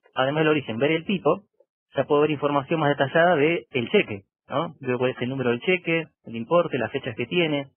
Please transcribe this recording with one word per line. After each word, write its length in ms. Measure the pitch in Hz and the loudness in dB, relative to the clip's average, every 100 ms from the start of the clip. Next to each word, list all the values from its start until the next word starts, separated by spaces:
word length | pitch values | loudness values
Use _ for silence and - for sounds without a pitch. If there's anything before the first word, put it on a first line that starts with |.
| _ | _
además 260 | - 131 151 | -2 0 2
del 80 | 156 | 2
origen, 300 | 156 - 110 | 0 -2 -2
ver 140 | 143 | 0
el 120 | 160 | 0
tipo, 380 | 160 190 143 190 - _ _ _ _ | -2 0 0 0 -4 _ _ _ _
ya 100 | 139 | -4
puedo 180 | 127 147 | 2 2
ver 80 | 151 | 2
información 500 | 139 147 143 135 160 | 0 0 0 0 0
más 80 | 143 | 2
detallada 480 | 143 160 165 170 160 | 2 2 4 4 4
de 300 | 151 170 - | 2 0 -4
el 180 | 131 113 | -4 0
cheque, 320 | 208 139 101 - _ - | 0 0 -6 -14 _ -8
¿no? 260 | 135 170 - | -6 -6 -6
Veo 180 | 131 123 | -4 0
cuál 120 | 127 | -2
es 100 | - | -2
el 80 | 123 | -6
número 220 | 135 120 | -2 -2
del 100 | 120 | -2
cheque, 460 | - 180 170 165 156 _ | 0 -2 0 -4 -4 _
el 120 | - 113 | -12 -10
importe, 420 | 117 175 165 127 | 0 0 2 -2
las 120 | 110 | -4
fechas 240 | 135 131 | -6 -8
que 120 | 113 120 | -8 -4
tiene 400 | 175 160 143 139 | -2 0 -2 -6